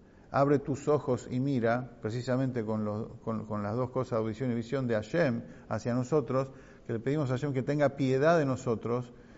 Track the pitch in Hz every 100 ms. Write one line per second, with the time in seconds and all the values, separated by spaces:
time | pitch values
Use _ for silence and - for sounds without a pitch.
0 | - - - - 139 143 143 127 - 143
1 | - 120 - 123 139 131 113 123 127 -
2 | 113 120 123 127 135 120 107 107 107 104
3 | 120 120 - 110 107 104 101 117 123 131
4 | 123 113 110 107 131 117 113 139 123 110
5 | 107 165 151 117 - - - 110 123 120
6 | 123 156 120 131 135 - - - - 113
7 | 135 151 131 127 147 131 123 147 143 135
8 | 135 131 151 170 139 127 127 107 110 123
9 | 120 - -